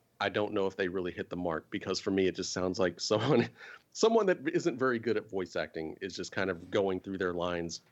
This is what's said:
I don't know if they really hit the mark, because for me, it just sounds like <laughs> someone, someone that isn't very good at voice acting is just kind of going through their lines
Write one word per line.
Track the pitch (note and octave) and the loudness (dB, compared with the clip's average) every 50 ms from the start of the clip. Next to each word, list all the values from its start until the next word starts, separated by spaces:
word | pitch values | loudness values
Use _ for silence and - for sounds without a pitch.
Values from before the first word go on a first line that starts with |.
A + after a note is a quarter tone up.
| _ _ _ - | _ _ _ -2
I | G2+ G2+ | -2 0
don't | F#2 G#2+ G#2 G2+ G#2 | 2 0 0 0 0
know | G2+ F#2+ | 0 0
if | F#2+ - | 0 0
they | - G2 F2+ | 0 -2 -2
really | F2 F#2+ F2+ F2 - | 0 -2 -2 -4 -4
hit | G#2 F#2+ - | -6 -8 -6
the | F2 | -6
mark, | F2+ F2+ F2 D#2+ D2+ - - | -4 -2 -2 -2 -2 -4 -6
because | - F#2+ - G2 F#2 - | -8 -6 -4 -2 -4 -2
for | - G#2 | 0 0
me, | F#2+ F#2+ F#2+ | 2 4 4
it | F2+ E2 | 4 2
just | - F2 - - | 0 -6 -4 -2
sounds | F#2 F2+ F#2 F#2 - | -2 -2 -2 0 2
like | F#2 F2 E2+ - | 0 0 0 -2
<laughs> | - - | 0 2
someone, | G#2+ G#2+ A2+ C3+ B2+ A#2+ A#2 - - - - - - - _ _ - | 2 2 4 4 4 4 4 2 -4 -14 -20 -18 -20 -20 _ _ -2
someone | - G#3+ A3+ A3+ A3 G#3 | 2 4 6 6 6 6
that | F#3 F3+ C#3 C3 D3 | 4 2 2 0 -2
isn't | - E3+ E3+ E3+ B2 B2 | -2 2 0 0 0 2
very | C3 C3 A#2+ A2+ | 2 2 2 2
good | G#2+ A#2 G#2 | 0 0 0
at | G#2 - - | 0 -2 -4
voice | F#2 G2 F#2 - - | -4 -4 -4 -2 -2
acting | F2 D#2 - - E2 D#2 D#2 - - | -4 -4 -4 -4 -6 -6 -6 -6 -8
is | G2 F#2 E2 | -8 -8 -6
just | G2+ F2+ - - | -8 -8 -6 -4
kind | G#2+ F#2+ F#2+ | -2 -2 -2
of | F2+ E2 F2+ F2+ | -2 -4 -6 -2
going | - G#2+ G2 F#2+ F#2 F#2 | 0 2 2 2 0 -2
through | - G2 F#2+ F#2 | -4 -6 -4 -2
their | F#2+ F2+ F2 | -2 -2 0
lines | F2 F2 F2+ F2 E2+ E2+ E2+ - - _ _ | 0 -2 0 0 -2 -4 -4 -8 -10 _ _